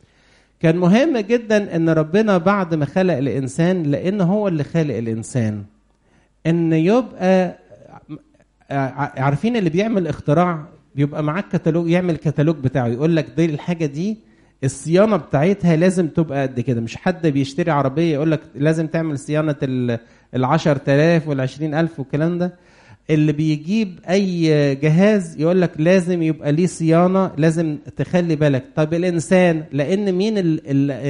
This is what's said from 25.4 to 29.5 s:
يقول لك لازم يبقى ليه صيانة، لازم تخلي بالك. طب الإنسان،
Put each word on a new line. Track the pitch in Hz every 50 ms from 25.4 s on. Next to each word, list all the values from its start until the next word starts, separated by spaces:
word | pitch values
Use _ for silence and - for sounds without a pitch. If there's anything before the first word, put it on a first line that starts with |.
يقول | 147 165 180 190
لك | 175 - -
لازم | 151 151 175 190 190 170 180 185 170
يبقى | 160 160 151 147 - 147
ليه | 147 156 185
صيانة، | 180 - - 165 160 160 165 180 185 185 196 190 170 -
لازم | 143 151 165 160 170 170 156 147 139 - - -
تخلي | - 135 - - 180 175 165 156
بالك. | 143 151 147 139 127 127 - -
طب | 160 156 151 170
الإنسان، | 170 175 185 175 165 - - 190 185 185 175